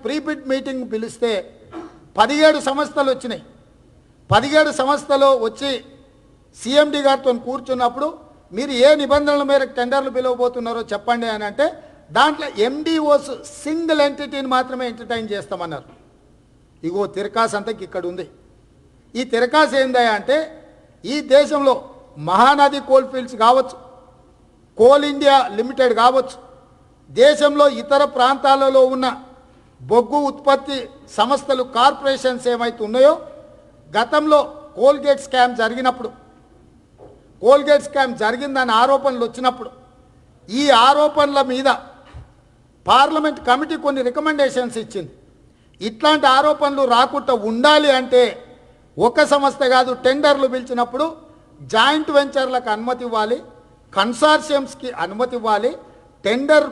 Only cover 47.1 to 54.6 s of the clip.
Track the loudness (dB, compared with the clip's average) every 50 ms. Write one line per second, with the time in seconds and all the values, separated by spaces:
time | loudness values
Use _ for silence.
47.1 | 0 -4 -2 -2 -2 -2 -2 -4 -2 2 4 4 4 4 4 4 2 2 0 2
48.1 | 2 2 2 2 0 -6 -16 -20 -20 -20 _ _ _ _ _ _ -4 0 0 0
49.1 | 2 2 2 2 2 2 2 0 -2 0 0 2 4 2 2 2 -2 -2 0 0
50.1 | 0 2 2 2 2 2 0 -2 -2 -4 -8 -6 -4 -4 -4 -4 -2 -4 -4 -4
51.1 | -6 -10 -20 -20 -20 _ _ _ _ -20 -10 -2 2 2 4 4 2 0 -2 0
52.1 | 2 2 2 2 -2 -4 -2 -2 -2 -4 -4 -4 -6 -4 -4 -6 -6 -6 -6 -6
53.1 | -4 -4 -2 -2 -4 -6 -8 -14 -20 -20 _ _ _ _ _ _ -2 -2 -2 -2
54.1 | -2 0 2 4 4 2 0 -2 -4 -4